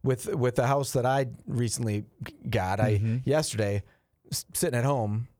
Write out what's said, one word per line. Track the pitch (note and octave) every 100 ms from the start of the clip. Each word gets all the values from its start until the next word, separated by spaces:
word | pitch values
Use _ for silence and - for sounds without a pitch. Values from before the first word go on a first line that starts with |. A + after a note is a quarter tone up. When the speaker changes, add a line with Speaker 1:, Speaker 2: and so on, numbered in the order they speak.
Speaker 1:
with, | C3 B2+ -
with | B2+ B2 B2
the | B2
house | C#3+ C3+
that | C3 A#2+
I | C3+ B2+ - -
recently | B2 A#2+ - A#2 G#2 G#2+ _
g-, | - - -
got. | G#2+ F#2 G2
I | G#2+ G#2
Speaker 2:
Mm-hmm. | A2 A#2+ B2+
Speaker 1:
yesterday, | D3+ D3+ G#2+ G#2 G2+ - _ _ _ -
s-, | - -
sitting | - F3 A#2+
at | C3
home | C#3 G#2+ G#2+ B2